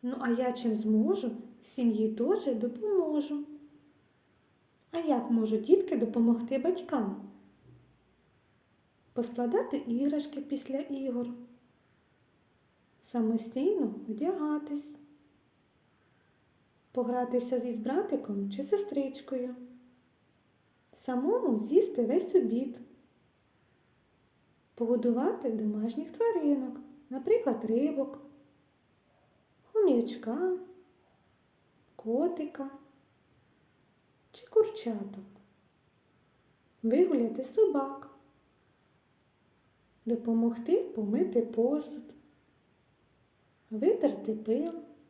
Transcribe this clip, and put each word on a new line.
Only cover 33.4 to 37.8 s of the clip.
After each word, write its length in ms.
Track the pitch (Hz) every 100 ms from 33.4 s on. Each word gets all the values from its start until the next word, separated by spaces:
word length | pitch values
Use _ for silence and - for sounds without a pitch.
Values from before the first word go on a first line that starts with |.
| _ _ _ _ _ _ _ _ _
чи 140 | - -
курчаток, 800 | 220 - - 233 214 - - - - _ _ _ _ _ _ _ _ _ _ _ _ _ _
вигуляти 600 | 226 262 370 277 226 -
собак, 680 | 262 - 415 285